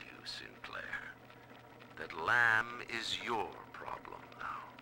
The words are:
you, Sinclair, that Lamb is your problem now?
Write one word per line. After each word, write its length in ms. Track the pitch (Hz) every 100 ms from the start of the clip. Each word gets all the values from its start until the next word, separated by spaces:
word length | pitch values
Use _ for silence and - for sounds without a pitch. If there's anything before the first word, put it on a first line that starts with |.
you, 200 | 58 62
Sinclair, 880 | - - 60 - - - - - - - - - - - - - - -
that 160 | 76
Lamb 680 | 80 82 117 120 110 117 120 -
is 300 | 117 110 -
your 240 | 101 117 90 65 50
problem 480 | - - - - 50 - -
now? 440 | - - - -